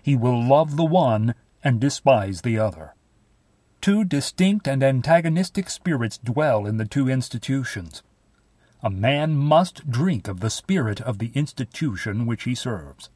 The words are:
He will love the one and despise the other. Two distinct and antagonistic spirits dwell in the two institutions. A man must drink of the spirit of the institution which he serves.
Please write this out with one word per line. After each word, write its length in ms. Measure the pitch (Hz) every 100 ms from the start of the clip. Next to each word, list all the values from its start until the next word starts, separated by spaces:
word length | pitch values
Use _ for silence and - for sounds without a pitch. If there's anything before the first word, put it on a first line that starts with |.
He 140 | -
will 260 | 139 120 123
love 360 | 120 139 160 147
the 80 |
one 500 | 165 175 143 110 110 120 _ _
and 160 | - 117
despise 600 | 135 - - 127 98 92
the 180 | 123 110
other. 340 | 107 92 78 _ _ _ _ _ _ _ _ _
Two 240 | - 202
distinct 640 | 202 143 - - 190 208 143
and 120 | 135
antagonistic 920 | 135 131 120 165 165 160 190 - 196
spirits 480 | - - 147 117 -
dwell 480 | 117 123 151 113 104
in 100 | 110
the 100 | 107
two 220 | 143 135
institutions. 960 | 131 123 120 - 135 127 - 85 - _ _ _ _ _ _ _ _
A 100 | -
man 460 | 95 104 143 156 147
must 540 | 143 156 180 - 151
drink 380 | 120 180 131 -
of 100 | 92
the 120 | 107
spirit 500 | - - 185 113 104
of 180 | - 101
the 140 | 117
institution 920 | 135 147 - 131 - 156 95 - 104 117
which 180 | 117
he 100 | -
serves. 560 | 123 127 104 71 - -